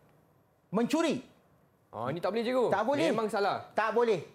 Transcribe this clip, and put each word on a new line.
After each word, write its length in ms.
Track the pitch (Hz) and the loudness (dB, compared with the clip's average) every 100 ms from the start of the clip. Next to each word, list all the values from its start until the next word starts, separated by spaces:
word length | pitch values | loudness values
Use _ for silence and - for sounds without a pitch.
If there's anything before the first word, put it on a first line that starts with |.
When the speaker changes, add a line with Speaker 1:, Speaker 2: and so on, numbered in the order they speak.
| - _ _ _ _ _ _ | -20 _ _ _ _ _ _
Speaker 1:
mencuri. 520 | 196 240 320 330 120 - - _ _ _ _ _ | -2 0 2 2 0 -6 -20 _ _ _ _ _
Speaker 2:
Ah, 200 | 107 120 | -8 -6
ini 80 | 170 | -4
tak 120 | 185 | -2
boleh, 140 | 220 | -2
cikgu. 220 | 233 254 208 | -2 0 2
Speaker 1:
Tak 160 | 190 | 2
boleh. 240 | 226 285 320 | 0 0 0
Speaker 2:
Memang 200 | 220 214 | 0 -2
salah. 380 | 208 196 120 - | 0 0 -2 -4
Speaker 1:
Tak 180 | - 220 | -2 0
boleh. 300 | 214 240 180 - | 2 2 0 -4